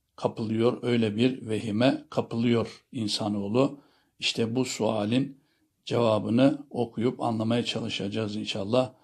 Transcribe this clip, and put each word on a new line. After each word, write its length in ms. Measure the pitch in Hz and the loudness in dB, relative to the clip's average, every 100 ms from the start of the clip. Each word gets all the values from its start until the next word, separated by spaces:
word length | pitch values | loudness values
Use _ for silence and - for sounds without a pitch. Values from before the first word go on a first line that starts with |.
| _ - | _ -4
kapılıyor, 600 | 120 104 113 113 117 120 | -4 -2 -2 2 2 0
öyle 340 | 120 120 113 104 | 0 2 2 2
bir 340 | 127 127 - | 2 0 -4
vehime 560 | 107 117 101 127 - - | -4 -2 2 2 2 -2
kapılıyor 760 | - 113 117 120 117 104 - _ | -6 -4 0 2 2 0 -8 _
insanoğlu. 880 | 120 107 - 107 104 98 117 143 147 - _ _ _ | -6 -4 -2 -2 -2 0 2 2 0 -18 _ _ _
İşte 360 | - - 113 117 | -4 -2 -2 0
bu 100 | 127 | -2
sualin 720 | - 110 110 104 123 143 - _ _ _ _ - | 0 0 0 0 0 -2 -6 _ _ _ _ -4
cevabını 800 | 120 117 107 101 113 135 - - | 2 2 2 2 4 4 4 -4
okuyup 520 | - 117 - 117 - | -4 -4 -2 -2 0
anlamaya 440 | 120 113 110 120 117 | -2 -2 0 0 0
çalışacağız 680 | 113 110 - 101 107 107 104 | -4 -4 -4 -4 -4 -4 -4
inşallah. 580 | 104 107 98 120 127 - | -6 -6 0 0 0 -4